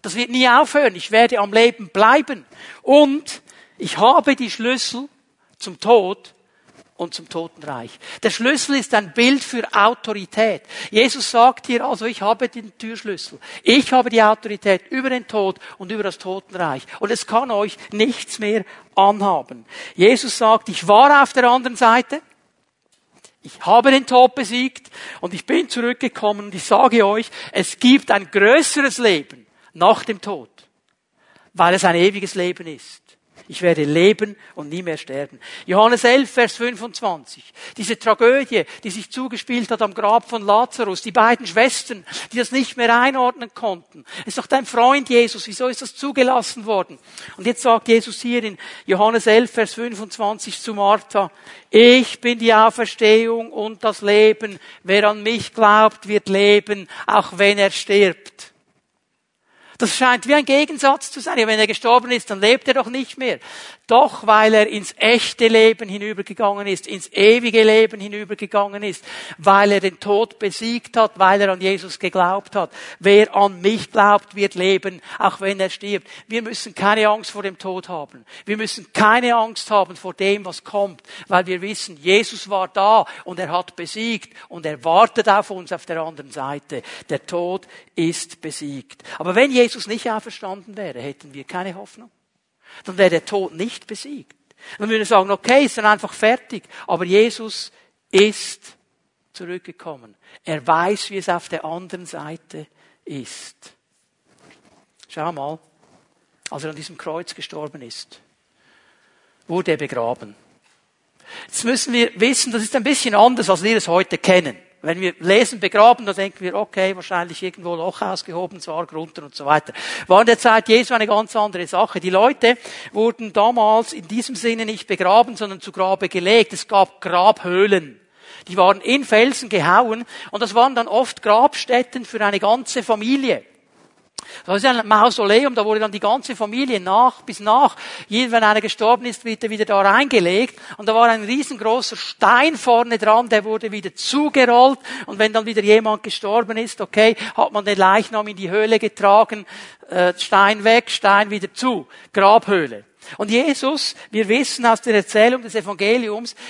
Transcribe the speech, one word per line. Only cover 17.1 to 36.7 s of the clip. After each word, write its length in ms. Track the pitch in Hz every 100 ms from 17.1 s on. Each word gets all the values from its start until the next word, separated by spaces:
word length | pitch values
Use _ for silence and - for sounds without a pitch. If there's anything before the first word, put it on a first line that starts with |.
es 160 | 233 -
kann 240 | 220 262
euch 260 | 208 214 - -
nichts 480 | 208 226 - - -
mehr 260 | 214 214 185 - _ -
anhaben.“ 720 | 196 208 202 165 123 123 - - - -
Jesus 400 | 196 254 254 -
sagt, 320 | 220 220 -
„Ich 180 | 175 170
war 340 | 208 285 285
auf 100 | 269
der 120 | 262
anderen 340 | 247 254 254 233
Seite. 460 | 233 233 247 302 - _ _ _ _ _ _ _ _ _ _ _ -
Ich 140 | - -
habe 260 | 226 269
den 140 | 269 262
Tod 300 | 254 254 277
besiegt 540 | 202 247 262 - _ - - -
und 140 | 180
ich 120 | 180 -
bin 220 | 330 285
zurückgekommen 800 | 247 233 247 247 - 214 202 208
und 100 | 180
ich 80 |
sage 420 | - 214 254 226 196
euch, 240 | 214 226 - -
es 260 | - 185 -
gibt 320 | 247 262 -
ein 220 | 202 180
größeres 680 | 202 202 285 302 294 277 226
Leben 460 | 233 165 139 - _ _ _
nach 320 | 160 180 214 -
dem 160 | 202
Tod, 280 | 208 175 113 _ _ _ _ _ _ _ _ _ _
weil 220 | - 170
es 100 | 185
ein 140 | 185 170
ewiges 380 | 185 202 185 190
Leben 320 | 180 175 165
ist. 340 | 139 - - _ _ _ _ -
Ich 120 | 151
werde 220 | 180 160
leben 540 | 147 156 190 214 208 202 - -
und 140 | 147
nie 140 | 170
mehr 120 | 175 156
sterben.“ 420 | - 135 143 131 - - -
Johannes 400 | 185 220 240 240
elf, 260 | 262 262
Vers 240 | - 233 -
fünfundzwanzig. 880 | 240